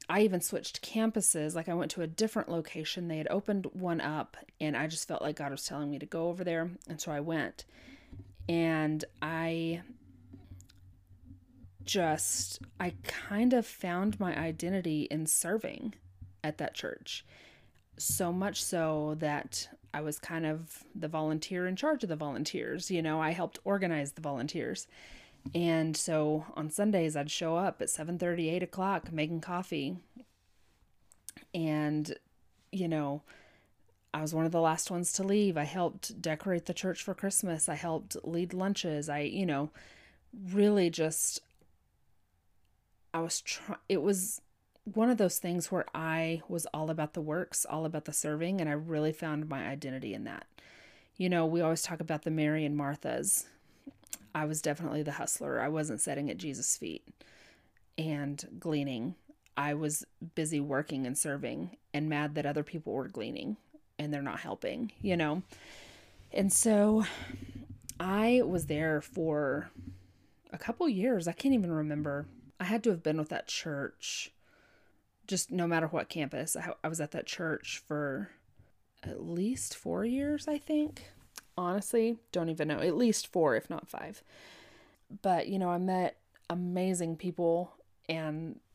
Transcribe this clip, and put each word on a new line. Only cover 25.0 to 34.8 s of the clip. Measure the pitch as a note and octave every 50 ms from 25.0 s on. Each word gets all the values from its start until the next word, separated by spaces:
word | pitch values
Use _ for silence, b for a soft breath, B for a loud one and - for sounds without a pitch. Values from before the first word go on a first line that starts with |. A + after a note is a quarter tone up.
| B B B B B B B B B C#3 -
And | E3 F3 E3+ E3 D#3+ D#3 D#3+ D#3
so | - - - D#3+ D#3 D3+ D3+ D3+ D#3 D#3 - -
on | - D3+ D#3
Sundays, | - - G3+ G#3+ G3+ F3+ E3 D#3 D3+
I'd | D3 C#3+ D3+
show | - - F3 D#3+ E3
up | E3+ F#3+ F#3 - -
at | - -
seven | - - D#3 E3 F3 E3
thirty, | F3+ F3 E3+ F3 E3 D#3
eight | E3 F3+
o'clock, | F3+ F3 - F#3+ F#3 G3 G3 E3 - -
making | E3 D#3 D3+ D#3 E3+ E3
coffee. | - - F3 F3 F#3 - F3 D3 C#3 C#3 E3+ F3 - _ _ - B3 - _ _ _ _ _ _ _ _ _ _ _ _ _ _ _ _ - - _ - - - - - -
And, | E3+ E3 D#3 D3+ D3+ D3+ D3+ D3+ D3+ D3+ D#3 - - - _ _ _ _ _ _ _ _ _
you | - F#3+ F3+ E3
know, | E3 D3+ D3 C#3+ C#3+ D3+ B B B B B B B B B B B _ _ _ _ _ _ _ -
I | D3+
was | D#3 D#3 E3
one | D#3+ D#3+
of | E3
the | E3+ E3+
last | E3 D#3+ D#3+ D#3+